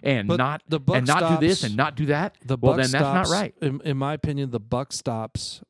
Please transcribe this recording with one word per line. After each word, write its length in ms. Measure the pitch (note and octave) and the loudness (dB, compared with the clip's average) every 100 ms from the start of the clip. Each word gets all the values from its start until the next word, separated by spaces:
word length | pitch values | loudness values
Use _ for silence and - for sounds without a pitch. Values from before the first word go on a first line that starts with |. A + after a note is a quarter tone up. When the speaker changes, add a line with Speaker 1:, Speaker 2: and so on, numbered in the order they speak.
Speaker 1:
and 240 | - C3 G#2 | -2 0 2
Speaker 2:
but 80 | - | 0
Speaker 1:
not, 280 | B2+ D3+ - | 0 -4 -4
Speaker 2:
the 140 | D#3 | -2
buck 160 | C3 G3+ | 2 2
Speaker 1:
and 100 | B2 | 4
not 320 | F3 E3 D#3+ | 2 4 4
do 80 | D#3 | 2
this 120 | F#3+ | 2
Speaker 2:
stops 100 | A#2+ | 0
Speaker 1:
and 80 | G#2 | 0
not 180 | D3+ C#3+ | -2 -2
do 120 | D3 | -2
that, 280 | D3 F#3+ - B2 | 0 -2 -6 -6
Speaker 2:
the 120 | B2+ | 2
Speaker 1:
well, 160 | B2 | 4
Speaker 2:
buck 80 | B2+ | 4
Speaker 1:
then 80 | C3 | 2
that's 100 | C3+ | 2
not 220 | C#3+ C#3 F#3+ | 2 2 2
Speaker 2:
stops, 40 | F3 | 0
Speaker 1:
right. 140 | G3+ - | -2 -4
Speaker 2:
in, 180 | D3 C#3 D#3 | -4 -4 -4
in 100 | C3+ | -2
my 160 | C3+ | -2
opinion, 380 | D3+ D#3 C#3+ C3+ | -4 -4 -4 -4
the 80 | A#2 | -6
buck 320 | A2 B2 C3+ | -4 -6 -4
stops 680 | - - A2+ A2 - - - - | -8 -6 -6 -6 -8 -10 -14 -14